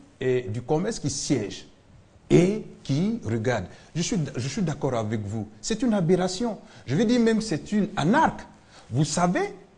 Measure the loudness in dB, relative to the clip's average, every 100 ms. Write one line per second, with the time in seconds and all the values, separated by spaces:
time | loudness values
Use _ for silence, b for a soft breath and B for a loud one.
0 | B -4 0 0 -2 -6 -2 -2 -2 -4
1 | -6 -4 0 0 -2 -8 -16 -20 _ -20
2 | -20 -14 4 6 6 2 -6 -10 -4 0
3 | 0 -2 -2 -2 0 -2 -4 B B -6
4 | -2 -2 -2 -4 -6 -2 -2 -2 -2 -2
5 | -2 -2 -4 -6 -8 -8 -6 -2 0 2
6 | 2 2 2 -2 -4 -6 -12 B B 2
7 | 4 4 4 2 0 -4 -2 0 0 0
8 | 2 4 4 0 -10 -20 b b b 0
9 | 0 2 2 2 -2 -6 -20